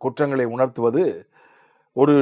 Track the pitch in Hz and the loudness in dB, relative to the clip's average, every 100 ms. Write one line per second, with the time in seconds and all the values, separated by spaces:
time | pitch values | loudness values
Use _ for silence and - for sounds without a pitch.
0 | 127 127 143 135 120 120 131 120 117 135 | -8 -4 -2 -2 -2 -2 -4 -2 -2 0
1 | 175 85 - _ _ _ _ _ _ - | -2 -4 -12 _ _ _ _ _ _ 0
2 | 143 147 | 2 4